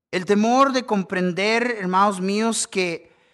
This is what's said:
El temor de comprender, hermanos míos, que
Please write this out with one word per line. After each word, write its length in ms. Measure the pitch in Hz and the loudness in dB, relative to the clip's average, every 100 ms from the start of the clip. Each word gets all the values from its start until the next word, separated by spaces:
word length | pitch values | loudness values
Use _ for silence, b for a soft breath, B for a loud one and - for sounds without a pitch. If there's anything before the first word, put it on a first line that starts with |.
| - | -8
El 140 | 180 | -4
temor 480 | 180 208 220 254 269 | 0 2 4 4 4
de 140 | 254 247 | 2 -2
comprender, 920 | 208 175 185 180 170 208 226 247 220 | -2 -2 -2 -2 0 0 0 0 -4
hermanos 420 | 185 185 208 185 | 0 2 2 0
míos, 440 | 190 208 226 226 - | -2 -2 -2 -2 -4
que 460 | 190 180 165 - b b | -4 -4 -6 -14 b b